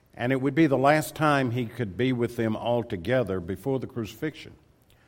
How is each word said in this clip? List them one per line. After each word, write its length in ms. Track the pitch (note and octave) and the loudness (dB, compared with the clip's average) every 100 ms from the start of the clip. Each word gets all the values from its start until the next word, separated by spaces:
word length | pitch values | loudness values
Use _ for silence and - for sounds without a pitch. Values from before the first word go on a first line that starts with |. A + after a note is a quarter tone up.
| _ - | _ -6
and 160 | A#2+ | -2
it 80 | C3+ | 0
would 160 | C3+ C3+ | 2 4
be 100 | D#3+ | 4
the 100 | C3 | 6
last 380 | C3+ D#3 D3+ | 6 4 2
time 380 | - D3+ C#3 B2+ | 0 2 4 2
he 140 | A#2+ A2+ | -2 -4
could 300 | - G#2+ F2 | -4 -6 -2
be 160 | C3 | -2
with 220 | B2 A#2 | 0 -2
them 220 | A#2+ A2 G#2+ | -2 -2 -2
all 260 | E2+ A#2+ | -2 -2
together 560 | A2+ F#2+ F#2 B2+ G#2 F#2+ | -2 -6 -2 0 0 -4
before 400 | E2+ F#2 C3+ C3+ | -4 -6 -4 -4
the 80 | A#2+ | -6
crucifixion. 680 | A#2+ G#2+ - D#3 - - - _ _ _ _ | -8 -10 -8 -10 -10 -18 -20 _ _ _ _